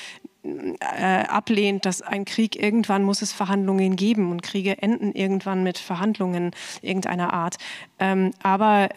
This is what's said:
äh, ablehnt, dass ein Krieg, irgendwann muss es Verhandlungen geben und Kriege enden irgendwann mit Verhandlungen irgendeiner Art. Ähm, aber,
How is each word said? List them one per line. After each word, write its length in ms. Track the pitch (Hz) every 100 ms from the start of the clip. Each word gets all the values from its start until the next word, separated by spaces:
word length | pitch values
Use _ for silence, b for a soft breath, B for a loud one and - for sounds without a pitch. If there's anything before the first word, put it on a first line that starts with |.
| B B - _
äh, 800 | - - 92 - - - 190 185 -
ablehnt, 600 | 208 - 214 202 196 190
dass 160 | 180
ein 220 | - 202
Krieg, 360 | 202 - 220 -
irgendwann 420 | 208 226 214 196
muss 200 | 196 202
es 100 | 208
Verhandlungen 640 | - 190 202 196 190 190 185
geben 340 | 202 220 175
und 120 | 175
Kriege 380 | - 202 190 -
enden 300 | 202 233 208
irgendwann 500 | - 190 190 196 190
mit 160 | 185 175
Verhandlungen 720 | - 170 214 208 185 175 175 - B B
irgendeiner 500 | - 190 180 175 175
Art. 240 | 175 175 - B B B -
Ähm, 340 | 190 190 190 -
aber, 480 | 196 196 214 208 196